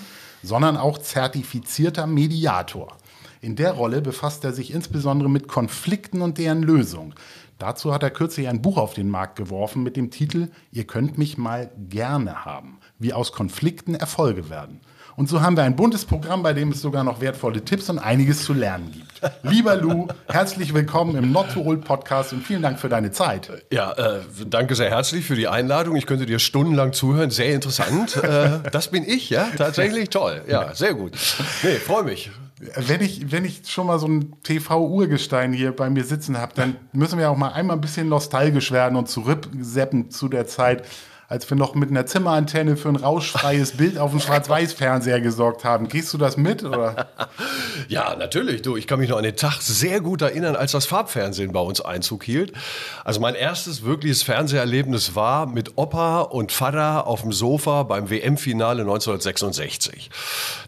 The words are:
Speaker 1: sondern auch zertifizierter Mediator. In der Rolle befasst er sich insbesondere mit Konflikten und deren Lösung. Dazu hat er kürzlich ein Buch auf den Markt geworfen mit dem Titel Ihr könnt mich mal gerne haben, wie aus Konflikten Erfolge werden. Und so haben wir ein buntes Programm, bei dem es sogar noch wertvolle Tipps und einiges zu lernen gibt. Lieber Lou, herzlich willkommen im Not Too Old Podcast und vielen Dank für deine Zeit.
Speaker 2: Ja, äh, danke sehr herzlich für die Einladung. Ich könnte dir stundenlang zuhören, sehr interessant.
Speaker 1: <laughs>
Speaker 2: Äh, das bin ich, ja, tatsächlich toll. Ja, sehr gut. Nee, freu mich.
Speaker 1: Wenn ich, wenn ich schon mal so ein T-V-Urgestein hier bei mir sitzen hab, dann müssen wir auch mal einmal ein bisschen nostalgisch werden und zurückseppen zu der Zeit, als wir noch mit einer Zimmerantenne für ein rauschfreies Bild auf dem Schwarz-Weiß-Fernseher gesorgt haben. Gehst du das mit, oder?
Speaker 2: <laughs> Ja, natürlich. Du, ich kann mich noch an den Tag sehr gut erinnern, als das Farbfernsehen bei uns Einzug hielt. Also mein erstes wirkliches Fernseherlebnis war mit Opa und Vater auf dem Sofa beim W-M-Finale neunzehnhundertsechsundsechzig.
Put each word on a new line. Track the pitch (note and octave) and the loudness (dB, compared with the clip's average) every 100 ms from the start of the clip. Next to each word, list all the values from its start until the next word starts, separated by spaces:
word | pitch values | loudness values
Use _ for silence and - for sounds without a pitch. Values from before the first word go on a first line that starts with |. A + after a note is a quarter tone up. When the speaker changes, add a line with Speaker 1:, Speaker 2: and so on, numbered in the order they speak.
| - - - - | -4 -20 -20 -16
Speaker 1:
sondern | F#2 A2+ D#3 D3+ | -4 2 2 4
auch | C#3 D3 | 0 -2
zertifizierter | - C3 B2+ C#3 A#2+ B2 - - E3 E3 D#3 | -4 -2 -2 -2 -6 -8 -6 0 0 0 0
Mediator. | D3+ D#3 D#3+ D#3 F#2 F2+ F#2+ - - - - - - | 2 2 2 0 0 -2 -10 -14 -16 -20 -20 -20 -12
In | A#2 A2 | -8 0
der | E3+ | 0
Rolle | D3 A#2 C3 | 0 0 0
befasst | C#3 B2 D3 D3+ C3+ | -2 -4 -6 -4 -6
er | |
sich | B2 A#2+ | -6 -6
insbesondere | D#3+ - D3+ C#3 C#3 C#3 | -6 -4 -2 0 2 2
mit | C#3 C#3 | 2 0
Konflikten | - A2+ - - G3 - F#3 | 0 0 -2 -2 -2 -2 -2
und | F3 D#3 | -2 0
deren | E3 D#3+ | 0 2
Lösung. | D#3 D#3 A2 E2+ D#2 - - - - - | 4 4 4 -4 -14 -18 -20 -20 -20 -8
Dazu | F#2+ B2 D#3 | -8 -4 -2
hat | C#3+ | 0
er | C#3 | -2
kürzlich | - E3 D3+ C3 | 0 -2 -2 -2
ein | A#2 | 0
Buch | D3+ F#3 | 0 2
auf | G#2+ | -2
den | - G2 | -2 -2
Markt | F#2+ F#2+ - | -2 -4 -6
geworfen | F#2+ F#2+ G#2+ C3+ | -8 -4 -4 -2
mit | B2 C3+ | -4 -2
dem | B2 | -4
Titel | - D3 E3+ E3+ - _ | -2 -2 -2 -4 -8 _
Ihr | A#2 G#2 | -10 -6
könnt | A2+ C#3+ D3 | -2 -2 0
mich | D3 B2 | -2 -2
mal | A#2 A#2+ B2 - F#2 | -4 -4 -8 -12 -8
gerne | G#2 A#2+ C#3+ G#2 D#2 - | -4 -2 -2 -2 -6 -10
haben, | C#2 C2 - - - | -12 -16 -20 -20 -6
wie | A2+ | -2
aus | A#2 A#2+ | -2 -2
Konflikten | - G2 - D#3+ F3 - E3 | -4 -6 -2 -2 -2 -6 -4
Erfolge | D3+ - D3 F#2 D#2 | -4 2 2 0 -6
werden. | D#2 D2 D2 - - - - | -12 -14 -18 -20 -20 -12 -2
Und | C#3 | 2
so | E3 | 4
haben | E3+ E3 | 4 6
wir | |
ein | C3+ B2+ | 4 6
buntes | A3+ A3 - | 4 2 0
Programm, | D3+ D#3+ F#3 | -2 0 0
bei | D#3+ | 2
dem | C#3+ D3 | 2 0
es | C#3 | 0
sogar | D3 C#3 | -2 0
noch | C3 A2+ | 0 0
wertvolle | C3 C3 A#2+ A2 - | -4 -2 -2 -2 -2
Tipps | G3 G3 | -2 -2
und | E3+ | -2
einiges | G#2+ B2+ C3+ D3 - | 2 4 6 4 0
zu | |
lernen | C#3 G#2 F#2 E2 | 0 0 -2 -8
gibt. | D2+ - - - - | -14 -18 -6 -6 -2
Lieber | C3 G#3+ A3+ F#3+ | 4 6 6 4
Lou, | E3 E3+ E3+ - - | 4 2 -2 -8 -2
herzlich | E3 F#3+ F#3+ D#3 | 0 2 -2 0
willkommen | D3+ D3 D#3+ E3+ C#3+ | 2 2 2 2 2
im | B2+ | 4
Not | D#3 F#3+ | 4 2
Too | F#3 | 0
Old | D#3 D#3 | 0 0
Podcast | - C#3 - C3+ C3+ | 0 -2 0 -2 0
und | B2+ | -6
vielen | - G3 | -4 0
Dank | D#3 C3+ | 0 -2
für | B2+ | 0
deine | A#2 G#2 | 0 0
Zeit. | - F3 G2 - F2+ - | 0 0 0 -8 -16 -4
Speaker 2:
Ja, | B2 F#2+ | -2 0
äh, | - A2 G2+ E2+ G2 A2 | 0 0 -2 -6 -12 -2
danke | A#2 B2 B2 | 0 2 2
sehr | G#2 | 2
herzlich | A2+ C3+ F3 D3 | 2 0 -2 -2
für | B2+ | 0
die | A2 | 2
Einladung. | G#2+ B2+ C#3+ E3+ D#3 | 0 2 0 2 0
Ich | - | 0
könnte | C3+ B2 | 0 0
dir | A2+ | 0
stundenlang | - C#3 D#3+ D3 C3+ | 2 2 4 4 2
zuhören, | C3+ C3+ D3 D#3 | 2 2 4 2
sehr | A2 B2 | 2 2
interessant. | C#3+ C3+ - - D#3 A3+ F3 | 2 0 -2 0 0 0 0
Speaker 1:
<laughs> | D3+ | 2
Speaker 2:
Äh, | D3 D3 D#3+ C#3 | 4 4 2 -2
das | C#3+ - | -2 -2
bin | F3 D#3+ | -2 0
ich, | B3 - | -2 0
ja, | B2 A3+ D#3 | 0 0 0
tatsächlich | D3+ D#3+ G3 A3+ G#3 | 0 2 0 0 -2
toll. | G3 G#2+ D2+ - | 0 0 -2 -2
Ja, | C#3 D2 | -2 -2
sehr | - C#3+ | -2 0
gut. | C3 F#2 - - - D3 - | 0 -4 -4 -4 -2 -4 -2
Nee, | F3 B2+ | 0 0
freu | - G#3 | 2 0
mich. | E3 F#2 G2+ G#2+ - - - C3 | 0 -4 -8 -16 -20 -18 -10 -4
Speaker 1:
Wenn | B2 E3+ | 0 2
ich, | G3 - C#3 | 0 -2 -4
wenn | D#3+ | -2
ich | F#3 - - | -2 -6 -8
schon | - F3 | -4 0
mal | E3+ | 0
so | D#3 | 2
ein | D#3 D3 - | 0 -2 -6
T-V-Urgestein | - D#3 D#3 E3 D#3 G3 F3+ C#3+ - C3 B2+ | -4 -4 0 0 2 2 2 2 0 0 2
hier | B2+ C3 B2+ | 0 0 0
bei | C3 | 0
mir | C3+ B2+ | 0 0
sitzen | D3+ D3+ B2 | -4 -2 -4
hab, | A#2+ | -2
dann | - B2+ B2+ - | 0 0 -2 -4
müssen | C3+ D#3+ E3+ | 0 0 2
wir | D3+ | 2
auch | C#3 | 2
mal | C3+ | 0
einmal | C#3+ F3+ E3 | 0 0 0
ein | |
bisschen | D3+ E3 D#3+ | -2 -2 0
nostalgisch | D3 D3 C3+ D3+ C#3+ - | 2 2 2 4 4 4
werden | B2+ B2+ B2+ | 4 4 2
und | A#2 | 0
zurückseppen | - A2+ D3+ - C3 A#2+ B2 C3 B2+ A#2 | -2 0 -2 -2 -8 -4 0 2 0 0
zu | - C3+ | -4 -2
der | B2+ A#2 | -2 -2
Zeit, | - B2 B2 - - - - - | 2 2 2 -2 -16 -20 -20 -8
als | A#2+ - | -8 0
wir | C#3 | 2
noch | C#3 C#3+ | 4 2
mit | C#3 | 2
einer | C3+ B2+ | 2 2
Zimmerantenne | F#3+ F3 D#3 D3+ D#3+ D#3 D3 | 0 2 2 2 2 2 2
für | D3+ | 2
ein | C#3 | 2
rauschfreies | C#3 E3 - A2+ C#3+ C#3+ C3 | 2 0 0 0 2 2 2
Bild | B2 E3 F3+ | 4 2 4
auf | D3 | 0
dem | D3 | 0
Schwarz-Weiß-Fernseher | D3 C#3+ C#3+ D#3 E3+ - C3 B2+ B2 B2 | 2 2 4 2 2 0 2 2 2 2
gesorgt | A#2 A2+ A#2 A#2 | 2 2 2 2
haben. | A#2+ A#2 A2 | 2 2 2
Gehst | D3+ D#3+ | -2 -4
du | D3+ | 0
das | C#3+ C3+ | 2 4
mit, | D#3+ G#3+ | 2 2
oder? | F3 C3 A2+ A2 - | -2 -2 0 -2 -6
Speaker 2:
<laughs> | - A2+ - - - - D3+ - | -6 -8 -6 -8 -6 -6 -8 -4
Ja, | - - E2+ | -2 -2 -2
natürlich. | F#2 E3 B3+ A#2+ | -2 -2 -2 -2
Du, | C3 A2+ | -2 -4
ich | - | -2
kann | C3+ | 0
mich | B2+ | 2
noch | A#2 | 2
an | |
den | A2 G#2 | 0 0
Tag | D3 C#3+ | 0 0
sehr | - G2+ E3 G3+ | -2 0 0 0
gut | E3 F3+ | 0 0
erinnern, | C#3+ D3 E3+ C#3+ | 0 0 0 0
als | C#3 | 0
das | C#3+ - | 0 0
Farbfernsehen | F#3+ A3 B2+ G2+ F#2 G2 | 0 0 -2 -2 -2 -2
bei | F2+ | 0
uns | F2 G2 | 0 -2
Einzug | - F2+ - G#2+ | -4 -4 -4 -6
hielt. | - C3 G3 B2+ - - - - - | -4 -2 -2 -6 -10 -10 -10 -8 -4
Also | G#2+ | 0
mein | A#2 A2+ | 0 0
erstes | C#3 F3 F3+ C#3 | -2 -4 -6 -6
wirkliches | A2+ D3+ D3+ C3 | -2 -2 0 0
Fernseherlebnis | - A#2 D3+ C#3 B2 B2+ C3+ A#2 - F#2 | 2 0 2 0 2 0 0 0 0 0
war | A2 C#3+ D3+ | 2 2 0
mit | A#2 A2+ - | -4 -4 -4
Opa | D3+ E3 E3 E3 | -2 0 2 2
und | - B2+ G#2+ | 0 -2 -2
Vater | - C3 D3+ D3+ D#3 A#2+ | 0 0 2 0 0 0
auf | A2+ | -2
dem | A2+ | -2
Sofa | G2 A#2+ D3 D3+ C#3+ | 0 2 2 2 0
beim | B2 G2+ G2+ | 0 -2 -2
W-M-Finale | G#2+ B2 C#3+ C3 A2+ A2+ B2 | 0 2 0 0 0 2 2
neunzehnhundertsechsundsechzig. | G2+ G#2 A2 G2 F#2+ F#2 G2+ E2 D2 - - - - - - - - - | 0 0 0 -2 -2 -2 -2 -4 -6 -4 -6 -6 -16 -12 -8 -6 -6 -8